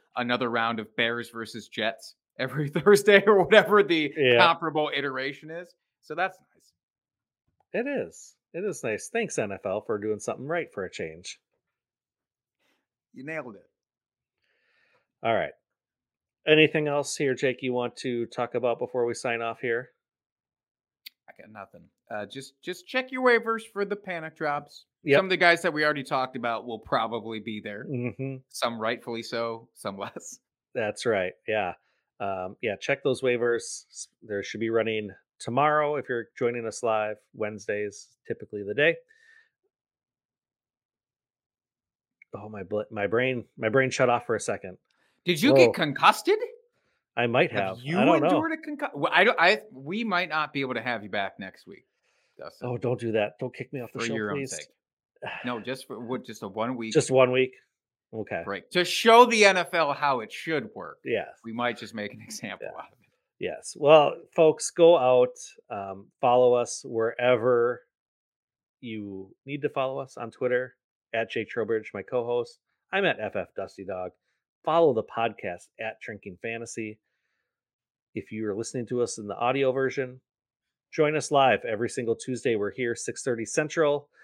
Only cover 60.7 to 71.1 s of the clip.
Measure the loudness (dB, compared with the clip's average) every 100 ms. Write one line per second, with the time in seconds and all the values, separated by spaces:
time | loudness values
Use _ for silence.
60.7 | -10 -14 -12 -4 -4 -4 -12 -12 -4 -4
61.7 | -4 -8 -10 -10 -10 -16 -12 -12 -10 -12
62.7 | -12 -18 _ _ _ _ -10 -8 -8 -12
63.7 | 0 8 8 8 0 -4 2 4 4 -2
64.7 | 6 8 8 6 6 4 0 -20 -20 -12
65.7 | -10 -10 -12 -16 _ 4 6 6 4 0
66.7 | -6 -8 -2 -2 0 2 2 4 2 2
67.7 | -2 -12 _ _ _ _ _ _ _ _
68.7 | _ -12 -10 -10 -12 -16 -18 -12 -6 -6
69.7 | -2 -4 -4 -10 -12 -14 -4 0 0 -2
70.7 | _ _ _ _